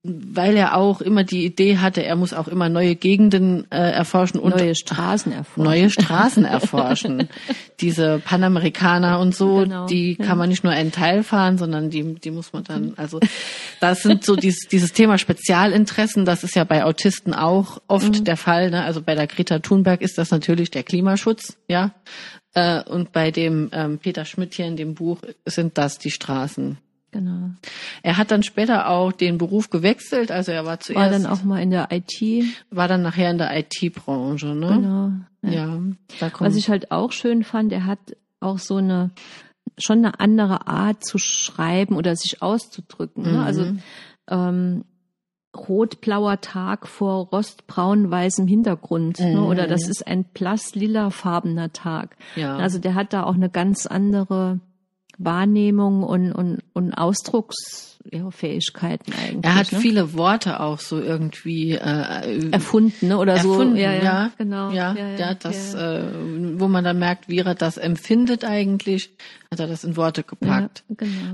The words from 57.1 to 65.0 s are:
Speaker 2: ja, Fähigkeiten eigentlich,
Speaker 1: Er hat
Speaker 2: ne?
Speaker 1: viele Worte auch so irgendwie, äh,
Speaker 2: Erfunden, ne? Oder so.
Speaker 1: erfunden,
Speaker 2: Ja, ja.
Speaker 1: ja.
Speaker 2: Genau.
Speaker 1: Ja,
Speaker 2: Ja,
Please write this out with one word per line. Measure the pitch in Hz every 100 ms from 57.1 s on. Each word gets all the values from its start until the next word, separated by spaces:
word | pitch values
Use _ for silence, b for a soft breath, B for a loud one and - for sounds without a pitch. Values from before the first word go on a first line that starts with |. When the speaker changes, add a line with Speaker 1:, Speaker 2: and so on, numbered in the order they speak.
| 202 - 233 220 - - - - _ -
Speaker 2:
ja, | 165 185
Fähigkeiten | - 160 170 - - 170 160 -
eigentlich, | - 58 -
Speaker 1:
Er | 170 185
hat | 190
Speaker 2:
ne? | 190
Speaker 1:
viele | 233 208 160
Worte | 165 175 220 190 -
auch | 151 151
so | - 160
irgendwie, | - 160 156 - 165 160 160
äh, | 160 - 147 - - - 113 160
Speaker 2:
Erfunden, | 185 - 220 220 - 180
ne? | 196
Oder | 190 185
so. | 185
Speaker 1:
erfunden, | 190 254 220
Speaker 2:
Ja, | 196
ja. | 190
Speaker 1:
ja. | 190 190 220 -
Speaker 2:
Genau. | 208 196 196
Speaker 1:
Ja, | 190 180
Speaker 2:
Ja, | 208